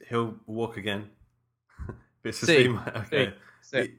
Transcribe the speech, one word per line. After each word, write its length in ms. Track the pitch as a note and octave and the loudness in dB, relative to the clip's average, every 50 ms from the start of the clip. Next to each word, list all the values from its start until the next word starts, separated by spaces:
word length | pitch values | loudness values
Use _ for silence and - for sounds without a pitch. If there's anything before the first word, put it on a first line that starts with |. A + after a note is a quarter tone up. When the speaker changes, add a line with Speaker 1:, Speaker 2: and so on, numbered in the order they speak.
| - - | -10 -4
Speaker 1:
he'll 260 | A#2+ A#2+ A#2 A2 G#2 - - | -2 0 0 -2 -4 -10 -12
walk 320 | - A2 A2+ A2+ A2 - | -8 -4 -4 -4 -4 -4
again. 320 | G#2+ F#2+ G#2+ G2+ G2+ G#2 G2+ - _ - _ _ _ _ _ _ _ _ _ _ | -4 -4 -2 -2 -2 -4 -10 -18 _ -20 _ _ _ _ _ _ _ _ _ _
<laughs> 120 | - - - - - - _ _ _ - | -14 -14 -14 -14 -16 -18 _ _ _ -8
If 20 | |
it's 180 | A2+ G#2+ - - | -8 -6 -2 2
a 20 | |
Speaker 2:
C. 160 | A2+ E3 C#3 B2 | 6 6 8 6
Speaker 1:
C 40 | |
mi-, 120 | B2+ A#2 - - A#2+ - | 6 4 0 -4 -6 -6
okay. 360 | A2+ G#2 - - C#3+ B2+ G2+ - - - - - _ | -6 -6 -2 0 0 0 0 -4 -12 -20 -20 -20 _
Speaker 2:
C. 220 | - - - C3 - | -12 -4 -2 -2 -2
C. 80 | - - | -2 -4